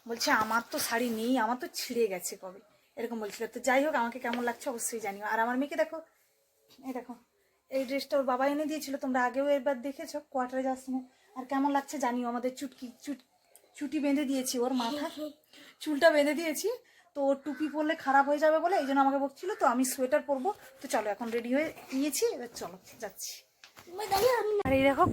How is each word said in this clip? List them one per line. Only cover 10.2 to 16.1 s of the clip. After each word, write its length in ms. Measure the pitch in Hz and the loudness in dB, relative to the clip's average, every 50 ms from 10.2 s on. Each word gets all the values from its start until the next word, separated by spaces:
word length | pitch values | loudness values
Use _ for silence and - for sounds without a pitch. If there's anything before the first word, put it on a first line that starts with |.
| 302 _ | -10 _
কোয়ার্টারে 320 | - 254 247 254 262 262 | -4 -4 -4 -2 -4 -2
যাওয়ার 200 | 262 262 262 254 - | -2 -2 -4 -4 -6
সময়। 160 | 262 254 262 254 - _ _ _ _ - | -6 -6 -6 -6 -10 _ _ _ _ -14
আর 80 | 262 254 | -14 -6
কেমন 260 | - 277 269 277 285 | -2 0 2 2 2
লাগছে 280 | 277 277 269 - 302 269 | 2 0 0 -2 -4 -2
জানিও। 300 | 262 240 240 247 247 240 | -2 -2 0 -2 -2 -4
আমাদের 260 | 240 240 240 254 254 | -4 -2 -4 -4 -4
চুটকি, 360 | - 285 262 - - 262 233 - _ | -6 -10 -12 -12 -14 -16 -16 -16 _
চুট-, 220 | - 285 269 - _ _ _ _ _ _ _ - _ _ _ | -10 -10 -10 -10 _ _ _ _ _ _ _ -20 _ _ _
চুটি 240 | - 294 262 302 302 | -10 -8 -4 -2 0
বেঁধে 260 | 269 285 277 294 294 | 2 2 2 2 2
দিয়েছি 340 | 254 277 262 254 - - 247 | 0 0 -2 -2 -2 -2 0
ওর 140 | 240 254 | 0 0
মাথা, 380 | 262 247 233 233 294 294 294 330 - 285 302 302 - _ _ _ - - - - - _ | 0 0 0 -2 -2 -4 -6 -6 -6 -8 -10 -10 -12 _ _ _ -20 -20 -20 -20 -18 _
চুলটা 300 | - 311 302 269 339 330 | -6 -4 2 6 6 8